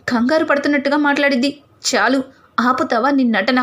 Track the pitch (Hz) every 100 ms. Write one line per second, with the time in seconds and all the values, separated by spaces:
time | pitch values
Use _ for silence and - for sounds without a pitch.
0 | - 240 240 311 320 294 - 294 277 294
1 | 294 277 285 277 277 - - _ - 226
2 | 214 269 254 - - - 240 262 320 240
3 | 262 277 247 208 226 254